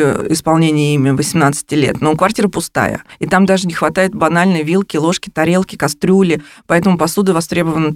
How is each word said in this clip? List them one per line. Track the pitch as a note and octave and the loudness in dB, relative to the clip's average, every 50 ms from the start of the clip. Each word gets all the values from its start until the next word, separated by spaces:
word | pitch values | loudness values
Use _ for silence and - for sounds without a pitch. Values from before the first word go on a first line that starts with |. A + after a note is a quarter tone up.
| D#3 C#3 C3 - - - D#3 | 2 2 0 -2 -2 -4 -4
исполнении | D#3 - D#3+ D#3+ D#3+ E3 D#3+ D3+ D3+ D3 D3 D3 | -2 0 0 2 2 2 2 2 2 0 0 2
ими | D3 C3 C3+ | 2 2 2
восемнадцати | C3+ C3+ D3 D3 - - D#3 C#3+ C#3 - - - - | 0 0 -2 -2 -2 0 0 0 0 -2 -6 -4 -2
лет, | D3+ C#3 - - C#3 | 0 0 0 0 0
но | - D#3 D#3 | 0 0 0
квартира | D#3+ F3+ G3 A3 - G#3 G3 | 2 0 0 0 0 -2 -2
пустая. | - - - - - C#3+ A2+ - - - - - - - | -2 -4 -8 -6 -2 -2 -2 -2 -2 -6 -10 -16 -12 -10
И | - D3 | -4 0
там | F#3+ F#3 G3 | 2 2 4
даже | F#3+ F#3+ F#3+ F#3+ F3+ | 4 2 2 0 -2
не | D#3+ | -4
хватает | - E3 D#3 D#3+ - F#3 F#3+ - | -2 -4 -2 0 0 0 0 0
банальной | D#3 E3 D#3+ E3+ F3 F3 F#3+ F#3 E3 D3+ | -2 0 0 2 2 2 2 2 0 0
вилки, | D3+ E3+ F#3+ G3+ - - D#3 | 0 0 0 -2 -2 -2 -2
ложки, | D3 E3 F#3 - - - | 0 0 -2 -2 -6 -8
тарелки, | - - D#3 E3 F3 F#3 F#3+ - - | -4 -2 0 2 2 0 0 -2 -4
кастрюли. | - - C#3 - - - F3+ F#3 G3 G3 F3 D#3+ D3 - - - - - | -4 -4 -4 -4 -2 0 2 4 4 4 2 0 -2 -6 -10 -20 -18 -6
Поэтому | - E3 E3+ E3+ G3 F3+ E3 | -2 0 2 2 2 2 2
посуда | D#3+ D#3+ - - G#3 F#3+ F#3 | 0 -2 0 0 0 0 0
востребована | E3 E3 - - F3 E3+ E3 D#3 D#3+ D#3+ D3+ D#3 | 0 -2 -4 -4 -2 -2 -2 -2 -2 -2 -2 0